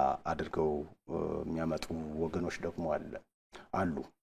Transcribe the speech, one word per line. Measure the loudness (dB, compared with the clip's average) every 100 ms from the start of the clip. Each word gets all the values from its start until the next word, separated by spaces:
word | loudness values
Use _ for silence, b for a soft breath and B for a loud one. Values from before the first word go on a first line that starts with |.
| 4 4 0
አድርገው፣ | 0 0 2 2 2 -2 -10 -4
እ፣ | -2 0 0
የሚያመጡ | 0 0 2 0 -2 -4 -2 0
ወገኖች | 0 2 0 0
ደግሞ | -2 0 0
አለ፣ | 0 -2 -10 -12 _ _ B B
አሉ። | 0 2 0 -4 _ _